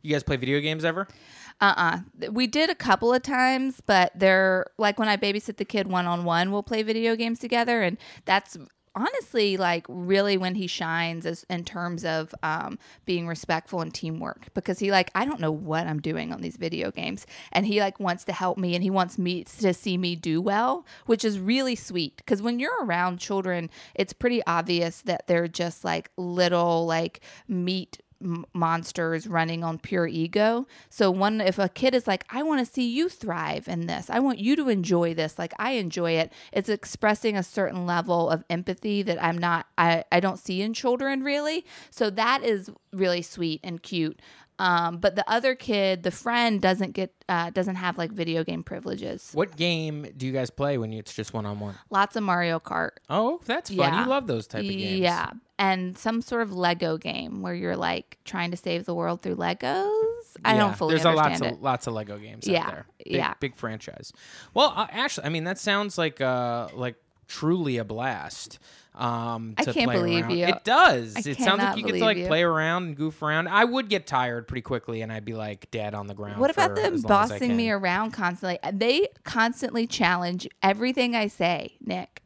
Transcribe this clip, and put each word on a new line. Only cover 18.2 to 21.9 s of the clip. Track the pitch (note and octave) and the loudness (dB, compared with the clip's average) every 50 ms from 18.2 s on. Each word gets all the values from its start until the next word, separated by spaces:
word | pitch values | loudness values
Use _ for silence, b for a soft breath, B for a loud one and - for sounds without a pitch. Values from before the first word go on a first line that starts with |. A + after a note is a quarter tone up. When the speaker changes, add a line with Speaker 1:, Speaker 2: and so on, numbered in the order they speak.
| - | -4
Speaker 2:
to | - F#3 | -6 -4
help | - F#3 F#3 - - | -2 0 -2 0 0
me, | F#3 F3+ F3 | 0 0 0
and | F3 F3+ | 0 0
he | F#3+ | 2
wants | F#3+ F#3+ F#3 F3 - - | 2 2 0 0 0 -2
me | F3+ F3+ F3+ F3 - | 0 0 0 -2 -4
to | - - - A3 F#3+ F3 | -10 -8 0 2 2 2
see | - - G#3 F#3 F3+ | 2 0 -2 0 0
me | F#3 F3 F3 | 0 0 -2
do | E3 - E3 D#3 E3 | -2 0 0 0 2
well, | F3+ G3+ G3 G#3 A#3 B3+ C4 F4+ D#4 B B B B | 2 2 2 2 2 2 0 -2 -4 B B B B
which | - A#3 G3+ - | 2 2 4 4
is | A3 G#3 G3 | 0 0 0
really | F#3 G3 A#3+ C4 C4+ C4 A#3+ | 0 2 2 2 2 0 0
sweet, | G#3+ - - | -2 -4 -4